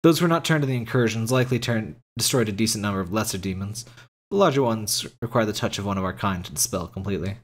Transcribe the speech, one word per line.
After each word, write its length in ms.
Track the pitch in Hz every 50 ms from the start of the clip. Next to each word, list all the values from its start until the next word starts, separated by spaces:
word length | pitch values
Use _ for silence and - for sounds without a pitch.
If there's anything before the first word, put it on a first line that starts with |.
| -
Those 160 | 165 165 156
who 60 | 175
were 40 | 170
not 140 | 165 170 -
turned 180 | - 160 156
to 60 | 147 135
the 80 | 131
incursions 560 | 120 117 - - 131 120 113 107 113 113 110
likely 260 | 127 131 127 127 127 117
turned, 380 | 120 - 117 110 110 - 156 - _ _ _ -
destroyed 320 | - - - 131 117 104
a 20 |
decent 300 | 101 95 113 107 - 110
number 180 | 101 104 101 95
of 140 | 95 85 92
lesser 240 | 110 107 - - 98
demons. 480 | 90 98 92 92 98 101 107 - - - - - - _ _ _ _ _
The 60 | 202
larger 260 | 202 196 170 135 139
ones 460 | 135 120 113 110 107 104 - - - - - _
require 240 | - 113 - 123 110
the 80 | 107 101
touch 260 | - - 107 - -
of 60 | 98
one 120 | 101 98 98
of 60 | 95
our 80 | 92
kind 320 | 90 - - 104 95 87 90
to 80 | -
dispel 380 | - - - - - 92 85 85
completely. 480 | - 95 95 98 98 85 76 95 98 -